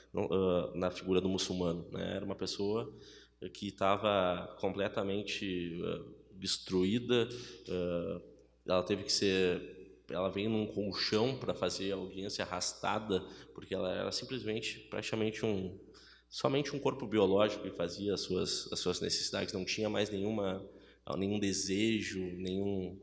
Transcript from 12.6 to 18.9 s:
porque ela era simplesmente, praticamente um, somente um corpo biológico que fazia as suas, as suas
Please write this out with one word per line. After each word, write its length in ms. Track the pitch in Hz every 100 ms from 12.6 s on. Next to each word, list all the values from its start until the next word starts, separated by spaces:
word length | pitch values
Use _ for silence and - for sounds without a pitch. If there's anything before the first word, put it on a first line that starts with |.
| - - 98 107 110 92 90 - -
porque 200 | - -
ela 180 | 95 92
era 200 | 92 98
simplesmente, 680 | - 123 131 107 110 120 - -
praticamente 560 | 101 110 113 110 107 113
um, 340 | 98 92 - - - - - _
somente 460 | - 135 135 147 143
um 40 |
corpo 280 | 135 131 113
biológico 560 | 107 95 98 107 -
que 80 | 98
fazia 420 | 87 85 92 101
as 80 | 92
suas, 500 | - 92 90 - -
as 80 | -
suas 200 | 90